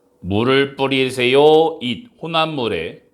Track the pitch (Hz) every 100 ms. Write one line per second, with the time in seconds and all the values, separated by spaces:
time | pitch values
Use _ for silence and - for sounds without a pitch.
0 | _ _ 90 101 120 135 139 139 135 135
1 | 127 123 123 135 151 156 160 - 123 95
2 | - _ 160 165 160 147 113 87 82 -
3 | _